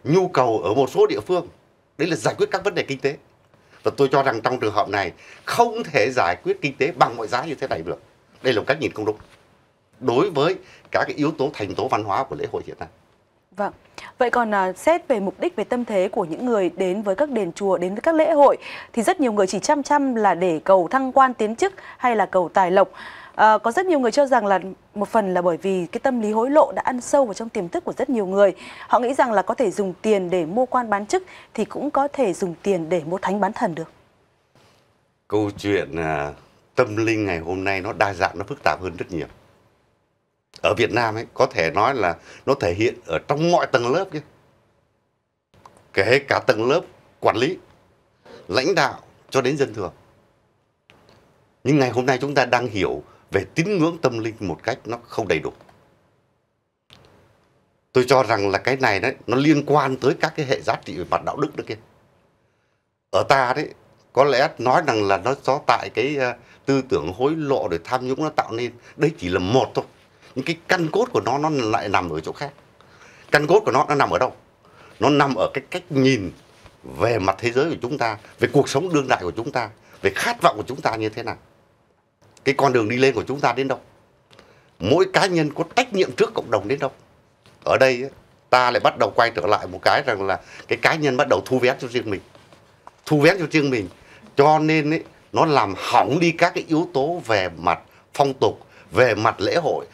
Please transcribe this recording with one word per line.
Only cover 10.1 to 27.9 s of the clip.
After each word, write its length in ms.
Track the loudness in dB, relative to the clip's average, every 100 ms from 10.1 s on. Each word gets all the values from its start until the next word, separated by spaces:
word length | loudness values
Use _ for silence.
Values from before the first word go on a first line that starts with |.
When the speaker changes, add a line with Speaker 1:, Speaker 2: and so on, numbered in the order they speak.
| 2 2
Speaker 1:
với 260 | 2 0 0 -8 -20 -6
các 120 | -2 -2
cái 80 | -2
yếu 160 | -2
tố, 180 | 0 -4
thành 220 | -4 -6 -4
tố 120 | -2
văn 160 | -2
hóa 200 | -2 -4
của 120 | -4 -6
lễ 100 | -8
hội 100 | -8 -10
hiện 100 | -14
nay. 100 | -16 _ _ _ _ _ _
Speaker 2:
Vâng. 220 | -8 -8 -8 _ -20 -12 -2
Vậy 120 | 0
còn, 260 | 2 2 2
à, 180 | 0
xét 340 | 0 0 0 0
về 120 | -2
mục 200 | -2 -4
đích, 160 | -6 -4
về 80 |
tâm 220 | -4 -4 -2
thế 240 | -2 -2
của 140 | -2 -6
những 200 | -6 -2
người 240 | 0 0
đến 320 | -2 -2 -2
với 140 | -2 -2
các 140 | -2
đền 220 | -2 -4
chùa, 260 | -4 -2 0
đến 160 | -2
với 80 | -4
các 140 | 0 2
lễ 160 | 2
hội 260 | 6 6 4 -4 -18 -10
thì 80 | -2
rất 180 | 0 2
nhiều 140 | 0
người 140 | 2 0
chỉ 120 | 0
chăm 240 | 0 0
chăm 320 | 2 0 2 2
là 200 | 2 2
để 240 | 2 0
cầu 240 | 4 4 4
thăng 200 | 0 0
quan 220 | 4 4
tiến 220 | 2 -4 -2
chức 180 | -4 -4 -16 -4
hay 180 | 0 2
là 100 | 2
cầu 240 | 0 0
tài 180 | 2 4
lộc. 180 | 4 2 0 -18 -18 -10 2
À, 220 | 4 4
có 140 | 2
rất 140 | 0 2
nhiều 140 | 2
người 120 | 2
cho 140 | 2 4
rằng 200 | 4 4
là 140 | 0 -2 -12 _ -8
một 140 | -2
phần 240 | 0 0
là 80 | 0
bởi 160 | 0 0
vì 300 | -2 -2 -4
cái 80 | -4
tâm 220 | -2 -2
lý 100 | -2
hối 180 | 0 2
lộ 220 | 4 4
đã 100 | 0
ăn 200 | -4 -6
sâu 240 | 0 0 0
vào 80 |
trong 160 | -2 -8
tiềm 200 | -6 -6
thức 140 | -6
của 100 | -6